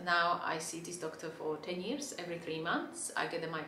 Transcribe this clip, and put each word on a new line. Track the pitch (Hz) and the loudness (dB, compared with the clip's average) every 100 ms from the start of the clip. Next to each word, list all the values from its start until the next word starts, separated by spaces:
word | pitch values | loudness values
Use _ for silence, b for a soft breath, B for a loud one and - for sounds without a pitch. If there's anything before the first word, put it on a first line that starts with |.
now | 180 170 170 170 | 4 6 6 4
I | - 160 | 2 0
see | - 165 | -2 -4
this | 175 170 | -6 -4
doctor | 160 - 165 | -4 -4 -8
for | - 156 151 | -2 -2 -2
ten | 180 180 | -2 -2
years, | 202 285 - - | 0 -2 -2 -6
every | 175 170 | -4 -4
three | - 160 | -2 -2
months. | 170 269 339 - - - | 2 2 0 -6 -4 0
I | 156 | 0
get | 165 160 | 0 -2
my | 160 | -4